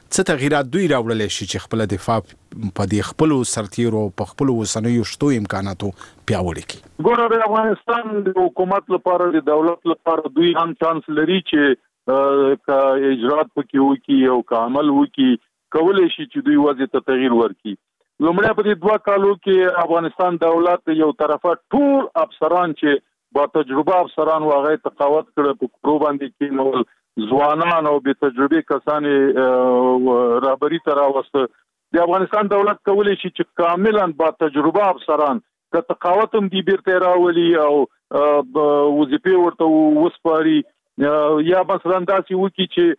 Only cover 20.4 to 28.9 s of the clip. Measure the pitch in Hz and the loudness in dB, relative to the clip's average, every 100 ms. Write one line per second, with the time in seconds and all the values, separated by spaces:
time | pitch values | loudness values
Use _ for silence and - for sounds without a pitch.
20.4 | 165 165 175 175 - 156 156 - 151 143 | 2 2 2 0 -2 0 0 0 -2 -2
21.4 | 175 170 _ 262 285 269 - 165 156 - | -2 -4 _ 0 2 2 0 -2 -4 -2
22.4 | 156 175 175 147 151 139 - _ _ 139 | 0 0 0 -2 0 -2 -4 _ _ -2
23.4 | 143 156 147 135 156 180 143 - 156 160 | -2 -2 -2 -2 0 0 0 -2 -2 0
24.4 | 156 143 143 143 135 - 143 156 - - | 0 0 0 -2 -4 -2 0 0 -2 -2
25.4 | 143 131 123 _ 143 151 151 143 139 - | -2 -2 -8 _ -2 0 0 -2 -8 -8
26.4 | 143 135 135 123 113 _ _ - 107 131 | -6 -2 -2 -2 -4 _ _ -10 -2 0
27.4 | 147 156 170 165 151 147 131 131 143 123 | 0 0 0 0 0 0 -2 -2 -2 0
28.4 | 139 160 - 139 - | 0 0 -2 -4 -2